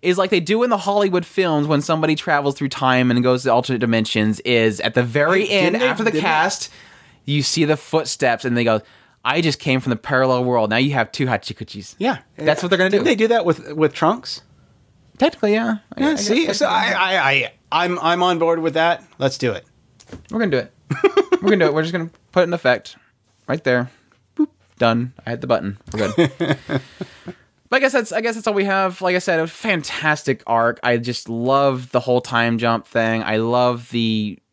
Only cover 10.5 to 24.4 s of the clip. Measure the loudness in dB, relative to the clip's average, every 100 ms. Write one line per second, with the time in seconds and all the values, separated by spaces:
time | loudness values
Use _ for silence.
10.5 | 2 2 2 2 0 -2 -2 -2 -2 -4
11.5 | -14 -14 -14 -16 -6 -4 -4 -8 -4 0
12.5 | 0 0 2 2 2 2 2 2 2 2
13.5 | -2 -4 0 0 2 0 0 -6 -14 _
14.5 | _ _ _ _ _ _ _ 0 0 0
15.5 | 0 0 -4 _ -4 -2 0 0 0 0
16.5 | 0 0 0 0 0 0 2 2 2 -2
17.5 | _ _ -2 0 -2 0 2 2 2 2
18.5 | 0 0 0 0 0 -6 _ -2 0 -4
19.5 | -4 -10 _ _ _ -20 -20 -8 -4 0
20.5 | -2 -4 _ _ -2 0 0 0 0 2
21.5 | 2 2 0 -2 -4 -8 _ _ 0 0
22.5 | 0 0 0 -2 -20 _ _ _ _ -8
23.5 | -4 0 0 -2 _ _ _ _ -4